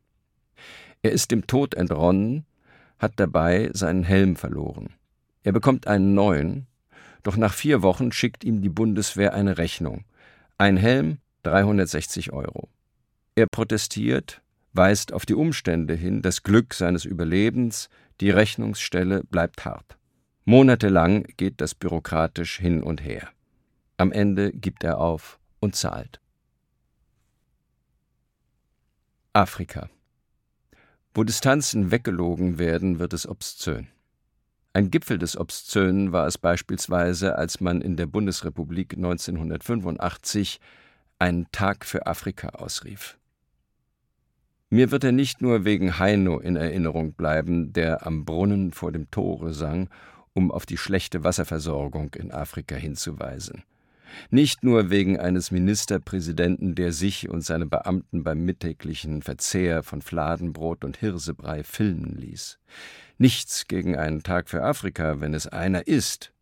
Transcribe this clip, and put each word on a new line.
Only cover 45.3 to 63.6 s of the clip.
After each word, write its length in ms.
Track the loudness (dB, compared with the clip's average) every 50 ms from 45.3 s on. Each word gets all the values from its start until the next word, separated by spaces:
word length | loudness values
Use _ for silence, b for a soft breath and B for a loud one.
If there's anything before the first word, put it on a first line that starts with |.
| -2 -2
nur 240 | 0 2 2 2 4
wegen 320 | 2 2 2 2 0 0 2
Heino 400 | 2 4 4 4 4 2 2 -2
in 180 | -2 -2 -2
Erinnerung 560 | 0 -2 -2 -2 -2 -2 -2 -2 -2 -4 -6
bleiben, 640 | -6 -4 -2 0 0 0 0 0 -2 -2 -2 -2 -2
der 320 | 0 0 0 0 -2 -4
am 180 | -6 -6 -6 -4
Brunnen 480 | -4 -2 0 2 2 2 0 -2 -4
vor 180 | -6 -8 -8 -8
dem 200 | -6 -8 -8 -8
Tore 420 | -6 -4 -4 -4 -4 -6 -6 -8
sang, 380 | -6 -6 -6 -4 -4 -4 -6 -6 B B B B B B B B
um 180 | 0 2 2 2
auf 140 | 0 -4 -8
die 140 | -8 -10 -8
schlechte 460 | -4 -2 -2 -2 -2 -4 -6 -2 -2
Wasserversorgung 880 | 0 0 0 -4 -4 -4 -6 -4 -4 -4 -4 -4 -6 -6 -6 -8 -8 -10
in 180 | -12 -12 -10
Afrika 420 | -8 -10 -10 -8 -10 -12 -10 -10 -10
hinzuweisen. 880 | -8 -8 -8 -8 -8 -8 -10 -8 -10 -10 -10 -10 -12 -14 -14 -16 -18 -20 B B B B B B B B B B B B B
Nicht 340 | 4 4 4 4 2 0 2
nur 240 | 4 4 4 4 4
wegen 320 | 4 4 4 4 2 2
eines 300 | 2 0 0 0 0 0
Ministerpräsidenten, 1200 | 0 2 2 2 2 0 -2 -2 -2 -4 -4 -4 -6 -4 -4 -4 -2 0 2 2 0 0 -2 -4 -2
der 200 | 0 -2 -2 -2
sich 340 | -2 -2 -2 -4 -4 -8 -6
und 140 | -6 -6
seine 240 | -4 -4 -4 -4 -2
Beamten 580 | -2 -4 -4 -2 -2 -4 -4 -4 -4 -6 -6 -4
beim 220 | -4 -4 -2 -2
mittäglichen 720 | -2 -4 -4 -6 -8 -8 -8 -10 -10 -10 -8 -8 -6 -6 -6
Verzehr 640 | -6 -8 -8 -8 -6 -4 -2 0 0 0 0 -2
von 180 | -4 -6 -12 -12
Fladenbrot 840 | -10 -8 -6 -4 -2 -2 -4 -4 -6 -8 -8 -6 -6 -6 -6 -6 -8
und 120 | -10 -8
Hirsebrei 680 | -6 -4 -4 -4 -4 -8 -8 -10 -10 -8 -10 -8 -8 -10
filmen 520 | -10 -4 -2 -2 -2 -2 -2 -6 -8 -10
ließ. 420 | -10 -12 -14 -14 -14 -14 -16 -16 _ _ B B B B B B B B B B B
Nichts 500 | 4 4 4 2 -6 -6 -8 -8